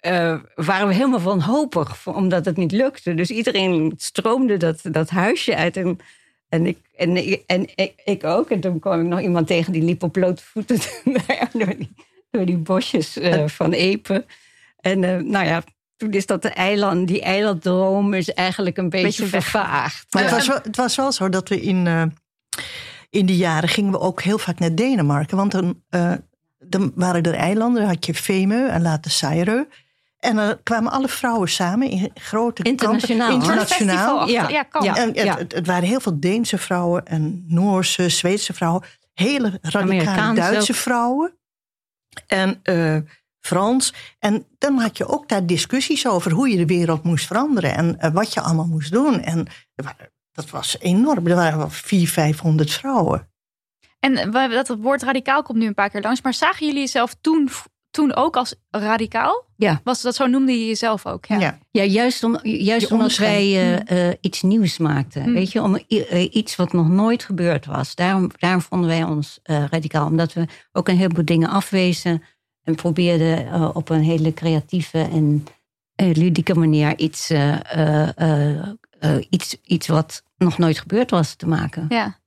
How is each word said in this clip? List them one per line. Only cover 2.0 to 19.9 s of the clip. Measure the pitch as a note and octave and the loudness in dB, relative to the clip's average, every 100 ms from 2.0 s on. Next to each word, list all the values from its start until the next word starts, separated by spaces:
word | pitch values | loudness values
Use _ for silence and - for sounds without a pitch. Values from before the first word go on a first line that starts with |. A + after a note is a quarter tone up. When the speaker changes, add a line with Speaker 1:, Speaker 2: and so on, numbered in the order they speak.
| - | -8
Speaker 1:
omdat | F#3+ F#3 F3 | -2 0 2
het | F3 E3+ | 0 0
niet | F3 | 0
lukte. | G3 C4+ C4+ - | 2 0 -2 -4
Dus | E3 F3+ | -2 -2
iedereen | A3 A#3 G3+ F#3+ E3+ D#3 - | -2 0 0 2 2 0 -2
stroomde | - - A3 B3 B3+ G3+ | -6 -2 0 2 2 2
dat, | E3 D#3+ | 0 -2
dat | F#3+ D#3 D#3 | -4 -2 0
huisje | F3+ F#3+ E4 - D#3 | 0 2 0 0 0
uit. | E3+ F3+ | 0 0
En, | F3+ F3+ - _ _ _ _ | -4 -4 -10 _ _ _ _
en, | E3 E3+ | 0 0
ik, | E3+ _ - | -4 _ -4
en, | E3+ F3 D#3+ F#3+ _ | 0 0 0 -4 _
en | F3+ G3+ | -2 -2
ik, | - F#3+ _ | -4 -4 _
ik | - A3 | -4 -2
ook. | D#3 F#3 D#4+ | 0 0 0
En | G#3 | -2
toen | F3+ E3+ | -2 -2
kwam | G3 E3+ | -2 0
ik | E3+ | 0
nog | F3 | 0
iemand | F#3 F3 D#3 | 0 0 2
tegen | E3+ E3+ | 0 0
die | E3 | 0
liep | E3 E3+ | 0 0
op | F3 | -2
blote | F#3+ F#3 F3+ | 0 0 0
voeten | - - G3+ A3+ - - - B3+ | -8 -10 -2 -2 -2 -4 -2 -2
<laughs> | - - - | -2 -2 -2
door | A#3 G3+ - | -2 -2 -4
die, | E3 - _ _ _ | -10 -14 _ _ _
door | A#3 | -2
die | F3+ F3 | 0 -2
bosjes, | D#3+ F#3+ - - D#3 - | 0 -2 0 -2 -4 -2
eh, | F3+ E3 D3+ | 0 2 0
van | - D#3+ | 0 0
Epe. | E3 F3+ G3+ - G3 - - _ _ _ _ | 2 2 0 -2 -4 -4 -20 _ _ _ _
En, | F#3 G3 | -2 0
eh, | F3+ F#3 | 0 0
nou | - G3+ E3 | -2 0 0
ja, | E3 - _ _ _ | -2 -6 _ _ _
toen | G#3+ | -2
is | G3+ G3 | -2 0
dat | F#3 | -2
de | A3 | -2
eiland, | - F#3 G#3 G3+ F3 F3+ | -2 0 2 0 0 0
die | F#3 | -2
eilanddroom | - G3 G#3+ F3+ F3+ F3+ F#3+ G3 G3+ | 0 0 0 -2 0 0 2 2 0
is | G3 D#3+ | 0 -2
eigenlijk | - F#3 F3+ F#3 F3+ | -2 -2 -2 -4 -2
een | F3+ | -2
beetje | F#3 G#3+ | 0 0
Speaker 2:
Beetje | G#3+ G#3 | 0 -2
weg. | F3 | -2
Speaker 1:
vervaagd. | - G#3+ - C#3+ B2+ | -2 -2 0 -2 -4